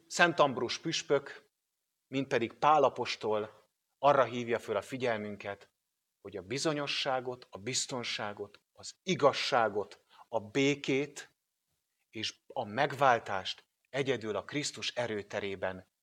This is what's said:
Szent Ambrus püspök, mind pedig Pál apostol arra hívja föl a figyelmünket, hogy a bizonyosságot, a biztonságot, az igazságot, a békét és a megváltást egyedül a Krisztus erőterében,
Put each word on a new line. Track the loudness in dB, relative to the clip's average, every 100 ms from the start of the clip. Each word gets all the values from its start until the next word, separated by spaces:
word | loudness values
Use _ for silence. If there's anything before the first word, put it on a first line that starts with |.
| -4
Szent | 4 4 6
Ambrus | 2 2 -4 -4
püspök, | -4 -4 0 0 0 -16 _ _ _ _ _ _ -6
mind | -4 0
pedig | 0 0
Pál | 2 4 6
apostol | 6 2 -4 -4 -2 -2 -2 -12 _ _ _ _
arra | 4 6
hívja | 4 0 -2 -2
föl | -2 -4
a |
figyelmünket, | -4 -4 -2 -2 -6 -10 -10 -12 -16 _ _ _ _ _
hogy | -12 -12
a |
bizonyosságot, | -8 -2 -2 -2 -2 -4 -2 -2 -4 -10 -12
a | -12
biztonságot, | -6 -4 -4 -6 -6 -6 -6 -8 -12 -14 _
az | -20 -18 -8
igazságot, | -4 4 4 4 2 4 4 0 -4 -10 _ -20 -6
a | -6
békét | -2 2 2 2 0 0 -2 -8 -20 _ _ _ _ _ _ _ _
és | -8 -8 -8 -10
a | -8
megváltást | -4 0 0 4 4 4 2 -6 -6 -10 _ _ _
egyedül | -2 0 -2 -2 -4
a | -4
Krisztus | -4 -6 -6 -6
erőterében, | -4 -4 -4 -6 -6 -6 -4 -6 -6 -14 _